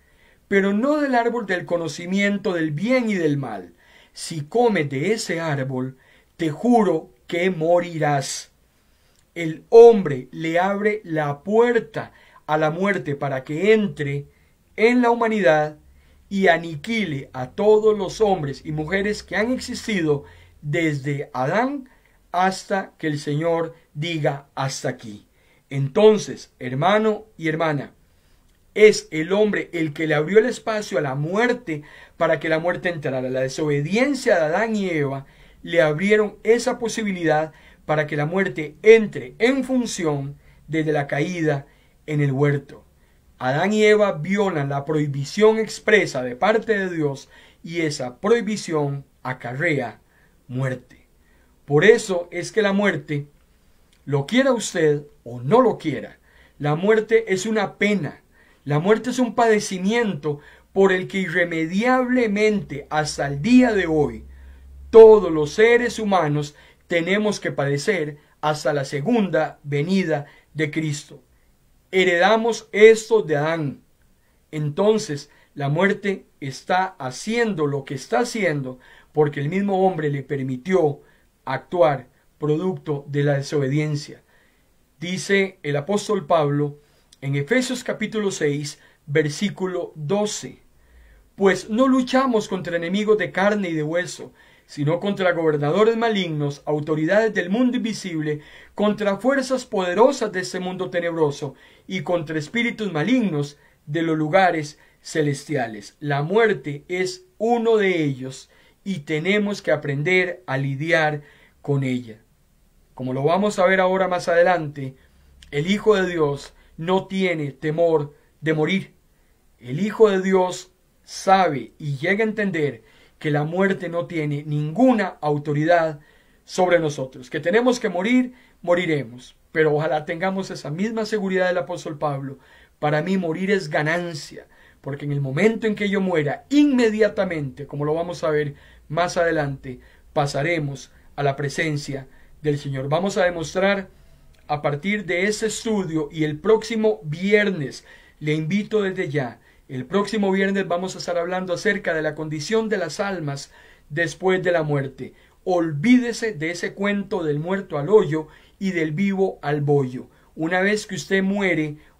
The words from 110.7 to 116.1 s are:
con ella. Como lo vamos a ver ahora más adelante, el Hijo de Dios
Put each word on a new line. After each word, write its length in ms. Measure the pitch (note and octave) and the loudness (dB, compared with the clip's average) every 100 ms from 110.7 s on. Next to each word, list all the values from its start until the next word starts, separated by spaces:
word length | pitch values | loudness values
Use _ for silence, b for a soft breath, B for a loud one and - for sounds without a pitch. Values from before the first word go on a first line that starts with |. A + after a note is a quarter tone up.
| C3+ E3 E3 D3+ D3 B B B B | -4 0 2 0 -2 B B B B
con 220 | - C#3 | -2 -2
ella. 360 | C3 B2 A2+ G#2+ _ _ _ _ _ _ _ | 0 -4 -6 -18 _ _ _ _ _ _ _
Como 180 | - B2+ | -10 -6
lo 100 | C3 | -2
vamos 360 | D3+ F#3 G#3 G3+ | 2 2 0 2
a 80 | F#3 | 2
ver 140 | F#3+ | 4
ahora 280 | F#3 F#3+ F3+ | 2 2 0
más 180 | F3+ F3+ | 0 2
adelante, 720 | E3+ F3+ F3 D3 C#3+ C3 b b b b - - | 4 4 2 -2 -8 -12 b b b b -20 -8
el 200 | D3 F3 | -4 0
Hijo 260 | G3+ G#3+ G3 | 2 4 4
de 120 | |
Dios 460 | F3+ | 2